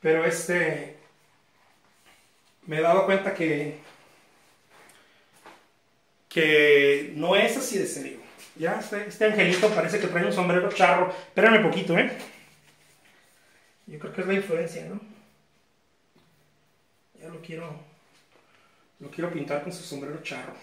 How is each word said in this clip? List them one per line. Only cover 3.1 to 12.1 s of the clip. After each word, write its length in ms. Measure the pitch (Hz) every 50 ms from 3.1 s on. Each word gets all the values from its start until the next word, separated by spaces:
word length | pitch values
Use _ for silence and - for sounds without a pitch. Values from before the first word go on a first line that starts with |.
| 196 190 196 190 -
que, 460 | - 170 156 151 143 147 147 - - - - - _ _ _ _ _ _ _ _ _ _ _ _ _ _ _ _ - - - - _ _ _ _ _ _ _ _ _ _ - - - _ _ _ _ _ _ _ _ _ _ _ _ _ _
que 840 | - 170 160 151 151 151 147 147 147 143 143 143 143 143 147 - -
no 200 | 147 160 175 190
es 220 | 202 226 233 226
así 220 | 277 - - - 190
de 80 | 165
serio. 420 | - - 151 135 - - - - - - - - - _
Ya, 240 | - 160 170 208 214
este, 280 | 220 - 208 202 208
este 180 | 208 - - 220
angelito 440 | 214 214 208 180 170 185 - 220 208
parece 300 | - 180 - 165 185 208
que 80 | -
trae 180 | - 170 170 185
un 80 | 202 -
sombrero 360 | 190 180 175 175 180 190 196
charro. 400 | - - 185 - 175 175 180 180
Espérame 540 | - - - - _ - 196 226 220 214 -
poquito, 340 | 160 - 190 - - 170
¿eh? 140 | 190 254 -